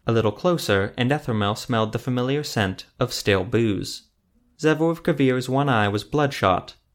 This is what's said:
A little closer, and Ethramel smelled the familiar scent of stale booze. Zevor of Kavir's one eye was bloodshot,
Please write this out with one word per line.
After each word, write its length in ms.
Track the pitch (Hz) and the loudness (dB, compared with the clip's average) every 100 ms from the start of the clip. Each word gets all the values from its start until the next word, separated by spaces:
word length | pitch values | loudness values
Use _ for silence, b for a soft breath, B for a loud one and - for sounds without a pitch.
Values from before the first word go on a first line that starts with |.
| - | -2
A 60 | |
little 200 | 113 107 | 2 2
closer, 640 | - 180 160 - 98 101 - | 0 0 0 2 0 0 -2
and 160 | 123 | 0
Ethramel 420 | 151 - 107 101 | 0 -2 -2 -2
smelled 380 | 107 - 113 110 | -4 -2 -2 0
the 60 | 113 | -4
familiar 440 | - 123 127 147 | -4 -2 -2 -2
scent 440 | 143 117 98 92 - - | -4 -2 -2 -4 -10 -6
of 140 | 123 | -4
stale 320 | - - 98 | -2 0 0
booze. 640 | 104 110 113 95 - - - _ _ _ _ - | 2 0 0 -2 -6 -12 -18 _ _ _ _ -2
Zevor 320 | 156 151 165 | 0 2 0
of 120 | 165 | 0
Kavir's 440 | - 143 131 127 127 | 0 2 2 2 0
one 200 | 135 143 | 0 2
eye 200 | 113 101 | 2 2
was 140 | 104 | 0
bloodshot, 720 | - 147 143 - 98 90 - - _ | -2 0 0 2 2 2 -2 -16 _